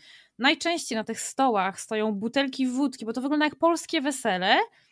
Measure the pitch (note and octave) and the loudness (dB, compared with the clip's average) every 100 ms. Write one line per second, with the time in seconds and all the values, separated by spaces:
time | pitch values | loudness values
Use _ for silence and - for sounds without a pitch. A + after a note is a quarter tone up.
0 | - - _ - B3+ D#4 E4+ E4+ - A3 | -20 -20 _ -2 0 2 0 -2 -2 -4
1 | G#3+ A3 - - C4+ G#3 F#3 F#3 - A3 | -4 -6 -6 0 2 4 0 -2 -4 -2
2 | A3 G3+ A3+ C#4 C#4 C4 B3+ B3 C#4+ - | 0 -2 -2 0 0 0 -2 0 -2 -2
3 | A3 B3+ C4+ D4+ D4+ - E4 E4 - D#4+ | -6 -4 -2 0 0 2 2 2 -2 -2
4 | C4+ C#4 A3+ F3+ F#3 D4 A4 _ _ | -2 -2 0 0 4 2 2 _ _